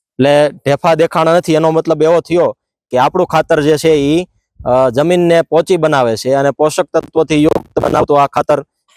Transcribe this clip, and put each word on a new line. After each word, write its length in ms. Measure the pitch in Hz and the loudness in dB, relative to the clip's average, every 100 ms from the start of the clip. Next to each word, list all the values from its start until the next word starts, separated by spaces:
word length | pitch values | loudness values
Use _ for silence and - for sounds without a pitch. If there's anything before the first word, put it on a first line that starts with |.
| _ - | _ -2
એટલે 300 | 139 147 147 | 0 2 0
ઢેફા 440 | - - 143 175 | -2 -4 -2 0
દેખાણા 440 | 160 165 175 160 170 | 0 0 0 0 0
નથી, 160 | 170 | 0
એનો 180 | 156 160 | 0 0
મતલબ 320 | 160 165 156 | 0 -2 0
એવો 160 | 156 170 | 2 0
થયો 380 | - 175 143 - _ _ _ | 0 -2 -2 -4 _ _ _
કે 60 | 123 | -2
આપણું 300 | 139 185 175 | 0 0 -2
ખાતર 340 | 160 156 156 | -2 0 0
જે 160 | 147 151 | 0 0
છે 120 | 165 | 2
ઈ, 380 | 156 139 165 180 _ _ - - | 2 2 -2 -4 _ _ -10 -2
અ, 240 | 127 131 | 0 0
જમીનને 520 | 120 160 180 170 165 | 0 0 0 2 2
પોચી 360 | - 156 170 180 | 2 -2 0 0
બનાવે 400 | 156 143 120 113 | 0 0 0 -2
છે 160 | 127 | -2
અને 180 | 139 139 | 0 -2
પોષક 340 | 131 151 165 165 | 0 -2 -2 -4
તત્વોથી 500 | 165 147 156 156 156 | -4 -2 -2 0 0
યુક્ત 360 | 156 - - - | 0 -2 -6 -6
બનાવતું 440 | - 127 123 143 | -2 -2 0 0
આ 40 | 139 | 0
ખાતર 360 | - - 143 143 _ _ | -2 -2 -2 -4 _ _